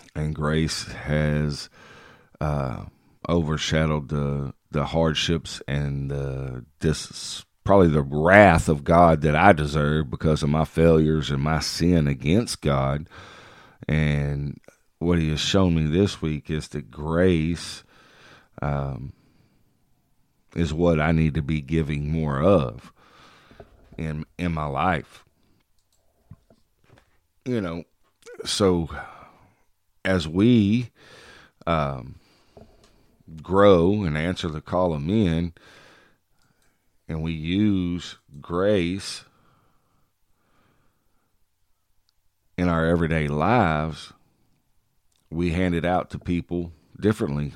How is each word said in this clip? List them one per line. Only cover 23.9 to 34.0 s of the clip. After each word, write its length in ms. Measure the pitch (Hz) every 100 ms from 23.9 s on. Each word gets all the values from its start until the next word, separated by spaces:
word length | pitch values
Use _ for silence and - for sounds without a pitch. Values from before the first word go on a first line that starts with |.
| -
in, 260 | 80 78 - -
in 120 | 87
my 140 | 80 73
life. 580 | 67 87 80 - - _ _ _ _ _ _ _ _ _ _ _ - _ _ _ _ _ - _ _ _ _ 131
You 160 | 120
know, 220 | 90 85 - _ _ _ - -
so 460 | - - 98 87 80 - - - - _ _ _ _ _ _ _
as 240 | 95 95 80
we, 600 | 87 113 120 98 117 120 _ - - - - - _ -
um, 480 | 82 71 67 64 - _ _ _ - - _ _ _ _ _ - 80
grow 600 | 71 95 101 90 87 107